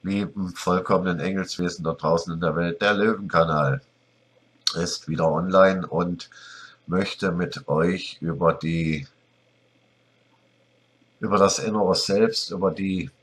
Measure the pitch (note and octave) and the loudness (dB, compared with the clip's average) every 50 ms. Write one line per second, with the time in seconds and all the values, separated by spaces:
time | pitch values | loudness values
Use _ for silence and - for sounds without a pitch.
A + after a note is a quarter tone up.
0 | - F#2+ G2 G2+ G2+ E2+ - G2+ F#2+ F2+ F2+ - - F2+ F2+ F#2 F2+ - G2+ F#2 | -4 -2 -2 -2 -2 -4 -4 -6 -6 -6 -6 -4 -2 0 0 0 2 2 2 2
1 | F#2 F#2 F2 D#2+ C#2+ F#2+ G2 F#2+ F#2 - - - F2+ F2 - - D#2+ E2 D#2+ - | 2 0 -2 -2 -2 -2 -2 -2 -4 -6 -4 -4 -4 -4 -4 -4 -4 -4 -4 -2
2 | - D#2 E2 E2 - F2 E2 E2 E2+ E2 D2+ E2+ E2+ E2+ E2+ - G2+ G#2 G#2 G2 | 0 2 2 2 0 -4 -6 -2 -2 0 0 0 -2 -2 -2 0 0 0 2 2
3 | G#2 A2 A2 G2 G2+ F2 - E2+ E2 D#2+ D#2 D2+ D2 C#2 C2+ C2+ _ _ _ _ | 2 2 0 -2 -6 0 2 2 2 4 2 2 2 0 0 -2 _ _ _ _
4 | _ _ _ _ _ _ _ _ _ _ _ _ _ - - E2+ F2 E2+ - - | _ _ _ _ _ _ _ _ _ _ _ _ _ -6 -4 -2 -4 -4 -4 -8
5 | - - D#2 E2+ E2 D#2+ D2+ E2 F2 F#2 F#2 F#2+ F#2+ F#2+ F#2+ F#2 E2+ - - E2 | -6 -6 -2 0 2 2 2 0 -2 2 6 6 6 6 4 0 -4 -4 -2 -2
6 | F2 F2+ F2 - - - - - - - - - - - - _ _ - F2 F#2 | -2 -2 -4 -8 -10 -18 -20 -20 -20 -20 -20 -20 -20 -20 -20 _ _ -2 -2 -2
7 | G2 - - - G2+ F#2+ E2+ F2 F2+ - - - - - D2+ D#2 E2 F2 F#2 F2+ | -2 -2 -4 -4 -4 -2 -2 -2 -4 -4 -6 -12 -4 -2 0 2 2 2 0 -2
8 | - - - - D2+ E2+ D#2+ C#2+ E2+ D#2+ - - - D#2+ E2 E2 E2 D#2+ D#2 D2 | -6 -12 -12 -8 -6 -6 -2 2 2 2 2 2 -4 -2 -2 0 0 -2 -2 -4
9 | C#2 - _ _ _ _ _ _ _ _ _ _ _ _ _ _ _ _ _ _ | -6 -14 _ _ _ _ _ _ _ _ _ _ _ _ _ _ _ _ _ _
10 | _ _ _ _ _ _ _ _ _ _ _ _ _ _ _ _ _ _ _ _ | _ _ _ _ _ _ _ _ _ _ _ _ _ _ _ _ _ _ _ _
11 | _ _ _ _ - G2+ G2 G2 G2 F#2+ - - A#2 A2 G#2+ G#2+ G2+ F#2 F#2 F#2 | _ _ _ _ -2 0 4 6 6 4 4 0 -2 -2 0 2 2 2 2 2
12 | - - G2 G#2 A2+ A2+ A2+ - - - - F#2 F#2+ F#2+ - - G2 F#2+ F#2+ F#2 | 2 2 4 4 4 2 2 -4 -6 -6 -4 -2 0 -2 0 0 -2 -2 0 -2
13 | E2 - _ _ | -4 -6 _ _